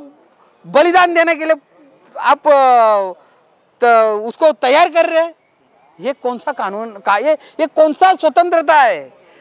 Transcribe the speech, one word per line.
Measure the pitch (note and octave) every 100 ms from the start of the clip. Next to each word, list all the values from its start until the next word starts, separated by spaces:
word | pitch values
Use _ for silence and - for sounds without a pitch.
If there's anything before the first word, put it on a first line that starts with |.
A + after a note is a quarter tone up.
| C#4+ _ _ _ _ _ E3+
बलिदान | B3+ E4+ F4+ F4+
देने | E4+ E4
के | D4+
लिए | D#4+ D4+ _ _ _ _ _ -
आप, | B3+ C#4+ D4+
अ, | C#4 C4 A#3+ A3 G#3 F#3+ F3 _ _ _ _ _ -
त-, | A#3+ A3+ A3 G#3+
उसको | A3+ - D#4
तैयार | - B3+ D4 F4
कर | E4 E4
रहे | D#4+
हैं। | E4 - _ _ _ _ _ -
ये | A#3
कौन | C#4 B3 A#3+
सा | D4+
कानून | C4+ G3 G3+ A3+
का, | G3+ G3+ G#3
ये, | B4+
ये | D5+ - - D#4
कौन | E4+ D#4
सा | - F#4
स्वतंत्रता | F#4+ D#4 E4+ F4 E4+ D#4 D4+
है, | A#3+ D#3 C3 _ _ _